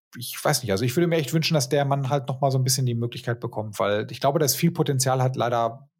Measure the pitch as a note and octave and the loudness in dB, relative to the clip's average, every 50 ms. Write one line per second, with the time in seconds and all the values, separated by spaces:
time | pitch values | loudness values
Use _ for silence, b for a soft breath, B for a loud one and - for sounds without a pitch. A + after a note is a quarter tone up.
0 | _ _ - A#2+ A#2+ - - - - C#3 C#3+ - - G#2 F#2+ G2 B2+ B2 - F3 | _ _ -16 -14 -12 -10 -10 -6 -4 -2 -2 -2 -2 -2 -2 0 0 0 2 2
1 | E3+ E3 E3+ D#3+ C#3 C3 D#3 D#3+ D3+ - E3 D3 B2+ C3 D3+ C#3+ C#3+ C#3 C#3 C#3 | 2 2 2 0 0 0 0 0 0 2 0 0 0 2 2 0 2 2 0 0
2 | C#3 B2+ D3 C#3+ B2+ - C3 - C#3+ C#3 C3 C3 B2+ C3 - C#3 C3 B2 A#2 A#2 | 0 0 0 -2 -2 -4 -2 0 2 2 2 2 2 2 2 2 0 0 0 0
3 | A#2+ A#2+ - - - B2 A#2 A#2 - A#2 - A2 G#2+ G#2+ G2+ - G2+ G2+ G#2 G#2+ | -2 -4 -4 -6 -4 -4 -4 -4 -6 -6 -6 -6 -6 -6 -2 0 0 2 2 0
4 | A2 A2+ A#2 - - C#3 C#3+ D#3+ D3+ C3 - - E3 E3+ E3+ - D3+ - C#3 B2+ | -2 -4 -6 0 0 2 2 4 2 2 2 2 2 2 2 2 0 0 0 0
5 | B2+ C3+ C3 C3 B2+ B2+ C3 A#2+ A2+ A#2 A#2+ A#2+ A#2 A2+ A#2+ - - _ _ | 2 2 2 2 2 0 0 0 0 0 2 2 0 0 -2 -6 -14 _ _